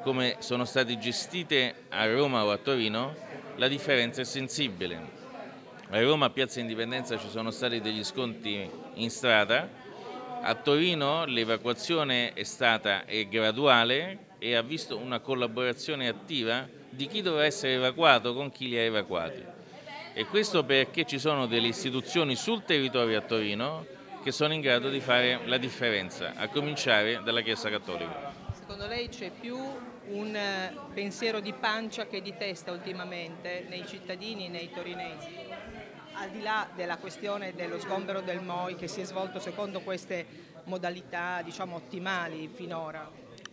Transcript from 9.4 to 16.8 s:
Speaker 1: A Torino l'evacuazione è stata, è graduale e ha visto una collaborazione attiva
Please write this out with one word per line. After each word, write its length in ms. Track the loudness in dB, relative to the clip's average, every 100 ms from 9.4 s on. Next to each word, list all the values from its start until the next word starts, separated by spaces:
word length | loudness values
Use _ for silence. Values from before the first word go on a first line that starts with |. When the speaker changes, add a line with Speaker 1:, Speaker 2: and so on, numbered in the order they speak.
| 8 4 2 -8 -16 -14 -12 -10 -8 -2
Speaker 1:
A 100 | 0 2
Torino 680 | 4 4 4 2 2 2 2
l'evacuazione 1040 | 2 2 2 0 0 2 2 4 4 2
è 100 | -2
stata, 640 | -6 2 4 6 4 2
è 240 | 0 -2 0
graduale 1080 | 4 4 6 8 8 6 2 0 -8 -14 -8
e 180 | 0 0
ha 60 |
visto 360 | 0 -4 -4 -6
una 220 | -4 -4
collaborazione 880 | 0 0 0 2 0 0 -4 -2 -2
attiva 600 | -2 -4 -2 2 0 -2 -12